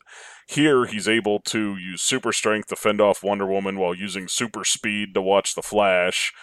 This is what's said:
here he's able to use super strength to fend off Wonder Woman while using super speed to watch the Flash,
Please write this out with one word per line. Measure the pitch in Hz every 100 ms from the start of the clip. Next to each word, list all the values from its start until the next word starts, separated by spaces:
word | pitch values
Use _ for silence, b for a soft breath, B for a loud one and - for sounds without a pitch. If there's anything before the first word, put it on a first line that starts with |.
| B B B B -
here | 139 151 131 117
he's | 107 98
able | 113 104 104
to | - 110 104 98
use | 90 87
super | - 131 120
strength | - 107 107 -
to | 95
fend | 107 104
off | 104 95
Wonder | 98 101 98
Woman | 98 98 98
while | 90
using | 90 101 92 90
super | - 120 107
speed | 98 - 110 104 101
to | 98
watch | 95 98 -
the | -
Flash, | - 104 101 92 90 - - B